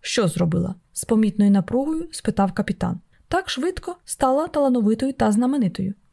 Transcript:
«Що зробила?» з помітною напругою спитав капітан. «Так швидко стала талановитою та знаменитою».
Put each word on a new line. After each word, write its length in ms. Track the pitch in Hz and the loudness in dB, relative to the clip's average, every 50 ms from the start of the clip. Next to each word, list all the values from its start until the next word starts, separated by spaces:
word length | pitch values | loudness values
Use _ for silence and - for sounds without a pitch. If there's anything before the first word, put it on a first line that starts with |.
«Що 280 | - - - 247 208 165 | -8 -4 -2 0 0 0
зробила?» 460 | - - - 160 165 175 175 185 185 - _ _ | 0 0 0 0 0 0 -2 -2 -6 -10 _ _
з 120 | - - - | -10 -8 -2
помітною 460 | - 233 220 220 208 - - 202 202 | 0 2 2 2 2 2 2 4 6
напругою 580 | 202 196 185 - 226 254 277 311 320 320 339 320 | 6 4 2 0 -2 -2 -2 -2 -4 -4 -6 -8
спитав 420 | - - - 233 208 - 196 185 | -10 -6 -4 -4 0 0 0 0
капітан. 480 | - - 196 - 185 - - - 175 175 - _ _ _ _ - | 0 -4 -4 -4 -4 -4 -4 -4 -4 -6 -10 _ _ _ _ -4
«Так 220 | 330 370 370 - | -4 -4 -2 -4
швидко 460 | - 254 285 359 370 - - 349 359 - _ | -6 -4 -4 -4 -4 -6 -8 -10 -12 -12 _
стала 420 | - - - 277 262 262 285 320 | -10 -4 0 0 2 2 2 0
талановитою 680 | 359 330 302 285 269 254 247 208 214 226 226 262 277 | -2 0 0 2 2 2 2 2 2 0 0 -2 -4
та 200 | 269 - 226 214 | -2 0 2 2
знаменитою». 600 | 208 220 247 254 285 285 220 175 - - 190 196 202 _ _ _ | 4 2 2 2 2 0 0 -2 -2 -4 -6 -6 -8 _ _ _